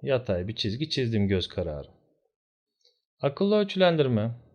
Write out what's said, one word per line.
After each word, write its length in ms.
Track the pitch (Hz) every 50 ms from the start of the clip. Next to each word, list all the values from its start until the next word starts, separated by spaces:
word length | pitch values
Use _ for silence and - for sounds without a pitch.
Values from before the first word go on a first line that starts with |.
| -
Yatay 460 | 135 139 127 120 - 98 90 90 98
bir 60 | 110
çizgi 360 | - - 107 95 123 156 -
çizdim 380 | - - 131 120 113 107 101 95
göz 200 | 101 92 87 -
kararı. 400 | - - 87 85 76 71 69 - - _ _ _ _ _ _ _ _ _ _ _ _ _ _ _ _ _ _ _ _ _ _ _ _ _
Akıllı 360 | - 139 143 - 190 202 208
ölçülendirme. 720 | 214 208 202 - 190 185 180 170 160 147 131 123 107 104 117 120 - - _ _